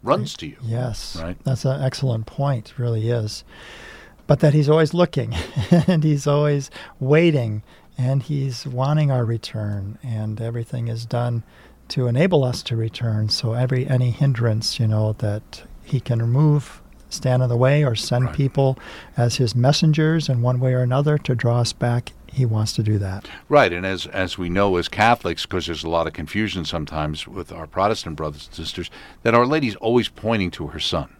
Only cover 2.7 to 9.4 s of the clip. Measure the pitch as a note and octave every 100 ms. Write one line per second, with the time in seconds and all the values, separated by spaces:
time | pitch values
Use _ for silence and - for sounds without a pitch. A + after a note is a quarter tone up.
2.7 | - A#2+ A2+ A2 A#2+ G#2+ - - - -
3.7 | - - - - - - C#3+ D#3 C#3+ C#3+
4.7 | D#3 D#3 E3+ F3 - A2+ G2+ - - G2
5.7 | F3 D#3 F3 D3+ C#3+ C#3+ C#3+ D3 C#3+ C3+
6.7 | - - - C3 D3+ E3+ D3 A#2 G#2+ -
7.7 | - - - B2+ C3+ B2 D3 C3+ A#2+ C#3+
8.7 | B2 C3 D3+ D3 C3 A#2 A#2